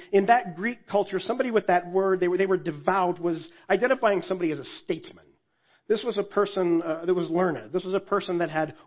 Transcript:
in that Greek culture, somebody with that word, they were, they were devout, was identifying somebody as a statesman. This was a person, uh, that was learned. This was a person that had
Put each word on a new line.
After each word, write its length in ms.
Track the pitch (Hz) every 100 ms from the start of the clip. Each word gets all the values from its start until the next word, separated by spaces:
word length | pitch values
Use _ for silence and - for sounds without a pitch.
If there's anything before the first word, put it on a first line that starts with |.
| -
in 160 | 196 196
that 280 | 240 214 160
Greek 320 | 214 240 -
culture, 320 | 202 202 185
somebody 300 | - 247 254
with 160 | 220 196
that 240 | 180 175
word, 280 | 185 190 190
they 80 | 180
were, 100 | 180
they 80 | 190
were 100 | 180
devout, 640 | 156 147 147 190 180 160
was 300 | 165 165 - - -
identifying 540 | 190 247 262 220 196
somebody 300 | 175 190 170
as 80 | 147
a 60 | 127 -
statesman. 420 | - 160 - - _ _ _ _ _ _ _
This 160 | 214
was 160 | 247 202
a 40 |
person, 600 | 196 - 202 - 175 170
uh, 200 | 170 160 170
that 80 | 180
was 160 | 165
learned. 420 | 165 185 143 -
This 100 | 175
was 120 | 185 190
a 40 |
person 380 | 190 202 190 175
that 140 | 170
had 240 | 156 156 -